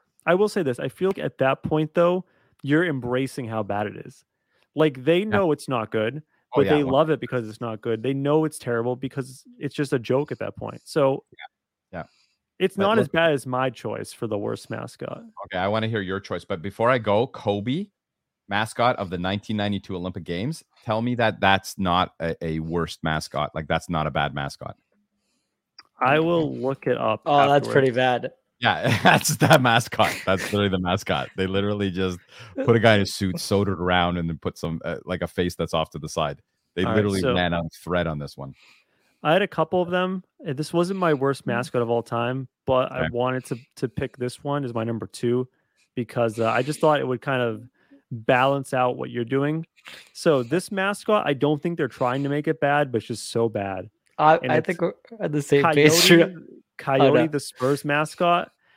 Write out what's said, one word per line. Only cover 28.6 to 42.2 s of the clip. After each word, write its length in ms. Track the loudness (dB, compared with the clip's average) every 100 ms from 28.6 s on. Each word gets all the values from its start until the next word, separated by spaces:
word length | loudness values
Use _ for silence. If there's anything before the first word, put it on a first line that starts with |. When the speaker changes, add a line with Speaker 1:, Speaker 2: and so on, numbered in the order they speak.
| 2 2 0 4
Speaker 2:
<laughs> 40 |
that's 340 | 6 4 2 2
the 220 | 6 6
mascot. 560 | 8 4 2 0 0 0
That's 200 | 0 0 0
literally 160 | 2 2
the 80 | 0
mascot. 500 | 0 -2 0 -2 -4 -4
They 100 | -2
literally 440 | -2 -2 -2 -2
just 280 | 0 -2 -4 _ -20 -16 -6
put 100 | 2 6
a 20 |
guy 140 | 6 6
in 40 |
a 40 | 4
suit, 320 | -2 -4 -4
sewed 280 | 0 0 0
it 40 |
around, 440 | -2 2 2 2 0
and 120 | -4
then 100 | -4
put 180 | -8 -6
some, 220 | -6 -6
uh, 120 | -6 -8
like, 160 | -6 -6
a 40 | -4
face 280 | -2 -2
that's 200 | -2 -4
off 160 | -2 -4
to 80 | -6
the 100 | -8
side. 320 | -4 -4 -4 _ _ _
They 80 | -4
Speaker 1:
All 60 | 0
right, 60 | 2
Speaker 2:
literally 240 | 0 0
Speaker 1:
so 140 | 0
Speaker 2:
ran 180 | 0 0
out 100 | -2 -6
of 60 |
thread 340 | -10 -4 -2 -2
on 120 | -4
this 180 | -10 -12
one. 180 | -16 -16 _ _ _ _ _ _
Speaker 1:
I 100 | 0
had 100 | 0
a 60 | 0
couple 340 | -2 -2 0
of 80 | -2
them. 320 | -2 -2 -4 -10 _ -10
Uh, 60 |
this 200 | -8 -2
wasn't 280 | 0 0 0
my 120 | 0
worst 280 | 2 0 -2
Speaker 3:
Mm. 40 | -2
Speaker 1:
mascot 340 | -4 -2 -2
of 80 | 0
all 120 | 0
time, 460 | -2 -4